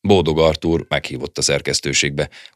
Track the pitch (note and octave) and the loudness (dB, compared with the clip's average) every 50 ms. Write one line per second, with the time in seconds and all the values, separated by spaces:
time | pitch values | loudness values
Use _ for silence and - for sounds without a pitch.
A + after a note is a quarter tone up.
0 | _ G2 G#2 F#2 E2 D#2 D#2 D#2+ D#2+ D#2+ D#2 - - E2+ E2 E2 - _ D2+ C#2+ | _ 4 4 4 4 2 2 4 4 2 2 2 0 0 0 0 -2 _ -6 -4
1 | - - C#2 B1+ B1+ C2 _ - C#2+ - D2 C#2 C2 C#2+ C#2+ - - C#2+ C#2 - | -4 -6 -10 -8 -10 -10 _ -4 -2 -2 -2 -2 -2 -4 -4 -4 -4 -2 -2 -2
2 | - D2 C#2+ D2 D2+ C#2+ _ - - - _ | -2 -2 -2 -4 -6 -6 _ -20 -20 -20 _